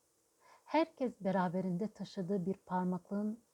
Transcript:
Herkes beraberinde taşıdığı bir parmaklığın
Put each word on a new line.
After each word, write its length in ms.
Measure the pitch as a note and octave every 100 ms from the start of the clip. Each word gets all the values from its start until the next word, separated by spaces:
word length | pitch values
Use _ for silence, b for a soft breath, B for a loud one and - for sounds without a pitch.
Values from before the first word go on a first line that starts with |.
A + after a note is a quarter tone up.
| _ _ _ _ B B
Herkes 560 | B D4 E4 - B3+ -
beraberinde 680 | F#3+ F#3+ F3+ F3 F#3 F3 G#3+
taşıdığı 580 | - F#3+ - F3 G3+ F3
bir 80 |
parmaklığın 840 | F#3+ - F#3 F#3 F3+ - G3+ G#3+ A3+ _